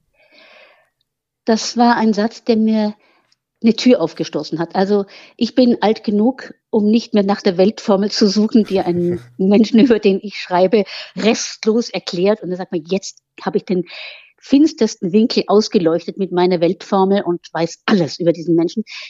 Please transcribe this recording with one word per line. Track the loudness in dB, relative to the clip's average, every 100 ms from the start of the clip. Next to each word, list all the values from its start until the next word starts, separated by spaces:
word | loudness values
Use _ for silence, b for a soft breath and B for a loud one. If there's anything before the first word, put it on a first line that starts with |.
| _ b b b b b b b b _ _ _ _ _ -2
Das | -2 -2 2
war | 2 4
ein | 0
Satz, | 0 -4 -6
der | -2 0
mir | 2 0 -2 -6 _ _ _ _ _ _
eine | 0 2
Tür | 4 4
aufgestoßen | 2 -4 -8 -6 -8 -6
hat. | -4 -2
Also | 0 0 -2 B B -6
ich | -2 2
bin | 2 2
alt | 0 0
genug, | -2 0 0 -2 -16 -20 _
um | 0 2
nicht | 0 0
mehr | -2
nach | 0 0
der | -2 2
Weltformel | 2 2 -2 0 0
zu | 0 0
suchen, | 2 2 2
die | 2 -2
einen | -2 -2 -2 -4 -10
<laughs> | -2
Menschen, | 2 4 4 4
über | 4 4
den | 2 0
ich | -6 -16
schreibe, | -4 0 2 2 -2 B B -4
restlos | -2 -2 -6 -4 -2 -2 -2
erklärt. | -8 -8 -2 0 -2
Und | -4
dann | -8
sagt | -8
man, | -8 -6
jetzt | -6 -6 -20 _ -12
habe | -6 -6
ich | -2
den | -4 -4 B B B B _
finstersten | 0 2 2 2 -4 -2 -2
Winkel | 0 2 -2 2
ausgeleuchtet | 2 2 0 0 -2 -6 -8
mit | -4
meiner | 0 0 2
Weltformel | 0 -2 -4 0 2 0
und | -2 -6 -8
weiß | -6 -6 -6 0
alles | 0 0 -2
über | -2
diesen | -2 0 0
Menschen. | 0 -4 -10 B